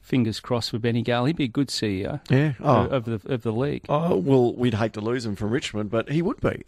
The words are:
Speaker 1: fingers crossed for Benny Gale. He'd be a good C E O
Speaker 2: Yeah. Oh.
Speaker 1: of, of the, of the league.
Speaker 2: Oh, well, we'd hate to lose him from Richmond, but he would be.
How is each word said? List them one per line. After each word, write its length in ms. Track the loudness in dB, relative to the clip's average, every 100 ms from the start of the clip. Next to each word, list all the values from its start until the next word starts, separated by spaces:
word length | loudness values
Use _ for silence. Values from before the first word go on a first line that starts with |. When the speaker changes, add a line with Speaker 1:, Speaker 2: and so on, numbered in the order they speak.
Speaker 1:
fingers 380 | -2 0 0 -2
crossed 300 | -4 -4 -2
for 80 | -4
Benny 240 | 0 0
Gale. 240 | 0 0 0
He'd 100 | 0
be 100 | -2
a 20 |
good 240 | -2 -2
C 300 | -2 -2 -2
E 60 | -4
O 120 | -8 2
Speaker 2:
Yeah. 240 | 4 4 0
Oh. 220 | 4 4 4
Speaker 1:
of, 220 | 0 -2
of 160 | -6
the, 100 | -4
of 80 | -4
the 100 | -2
league. 340 | -2 -2 -4 -2
Speaker 2:
Oh, 280 | -2 2 2
well, 360 | 4 4 4
we'd 220 | 2 0 2
hate 180 | -2
to 80 | -2
lose 240 | -4 -4 -4
him 100 | -4
from 140 | -2
Richmond, 400 | -2 -4 -6 -2
but 200 | -2 0
he 120 | 0
would 180 | 0 -2
be. 200 | -2 -4